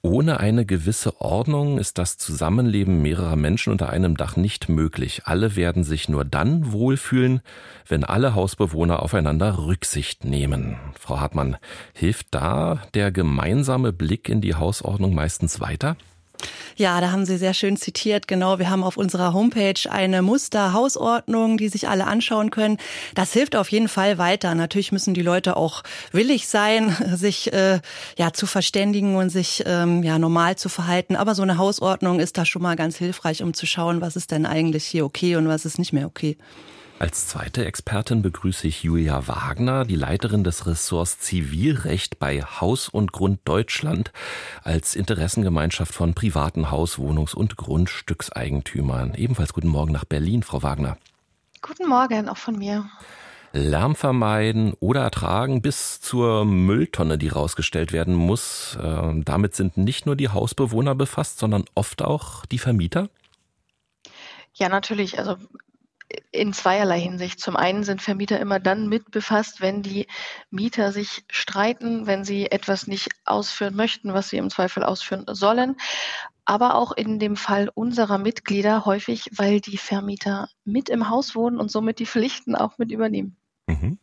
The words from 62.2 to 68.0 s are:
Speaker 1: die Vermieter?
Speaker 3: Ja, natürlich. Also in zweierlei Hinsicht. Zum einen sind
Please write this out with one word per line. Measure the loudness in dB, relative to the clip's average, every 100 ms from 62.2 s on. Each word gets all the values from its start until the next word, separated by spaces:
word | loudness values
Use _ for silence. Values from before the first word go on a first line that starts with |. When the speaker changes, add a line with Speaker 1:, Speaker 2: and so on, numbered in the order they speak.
| -4 -14 -6
Speaker 1:
die | -2
Vermieter? | 2 2 2 0 -4 _ _ _ _ _ _ _ _ _ -20 -20 -20 -20 -20
Speaker 3:
Ja, | -4 0
natürlich. | 0 0 -4 -2 -2
Also | -4 -6 -10 -20 _ _ _ _ -18 -18 _
in | -2 -2
zweierlei | 0 2 2 2 0
Hinsicht. | -2 -6 -8 -8
Zum | -4 0
einen | 2 0
sind | -2 -4